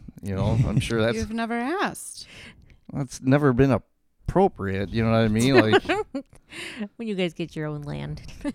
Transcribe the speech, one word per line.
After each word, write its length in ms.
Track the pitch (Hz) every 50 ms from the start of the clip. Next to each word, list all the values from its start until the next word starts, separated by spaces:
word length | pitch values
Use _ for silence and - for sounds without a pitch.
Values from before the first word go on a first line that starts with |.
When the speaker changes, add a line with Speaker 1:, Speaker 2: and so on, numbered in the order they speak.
| - - - - -
Speaker 1:
You 120 | 98 98
know, 240 | 95 98 104 110 113 131
I'm 140 | - 101 -
sure 200 | - - 117 113 110
that's 140 | 113 160 220
Speaker 2:
<laughs> 0 |
You've 140 | 226 208 220
never 220 | 226 226 220 233
asked. 720 | 233 240 262 330 392 359 208 - - - - - - - - - - - - - - - - - - _ - -
Speaker 1:
That's 280 | - 139 127 - -
never 320 | - 131 131 147 147 143 127
been 200 | 117 135 143 123
appropriate. 1160 | 98 - _ _ _ _ _ _ _ - - - 170 196 185 - - 92 98 95 95 101 90
You 140 | 101 113 113
know 60 | 113
what 80 | 113 113
I 100 | 113 110
mean? 260 | 107 110 117 131 277
Like, 260 | 359 - - - - -
Speaker 3:
<laughs> 1120 | - 339 415 415 - - 269 269 _ - - - _ - - - - - - 208 202 _
When 100 | - 233 220
you 60 | 208
guys 200 | 180 185 175 165
get 200 | - 170 151 -
your 120 | 160 151
own 160 | 151 151 147 147
land. 400 | 143 147 143 143 143 151 147 - - - - - 294